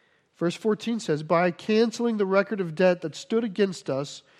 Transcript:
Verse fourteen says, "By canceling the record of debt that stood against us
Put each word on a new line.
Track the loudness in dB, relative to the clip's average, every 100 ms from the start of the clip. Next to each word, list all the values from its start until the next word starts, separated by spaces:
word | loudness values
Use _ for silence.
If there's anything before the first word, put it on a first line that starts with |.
| _ _ _ -4
Verse | -4
fourteen | -2 -2 -2 -2 -4
says, | -2 -2
"By | 2 2 2
canceling | 0 0 2 2 0 -2 0
the |
record | 2 2 2 -2
of | -4
debt | 2 2 2
that | -2
stood | -10 -4 -2
against | 0 0 0 -2 -6
us | -4 -6 -10 _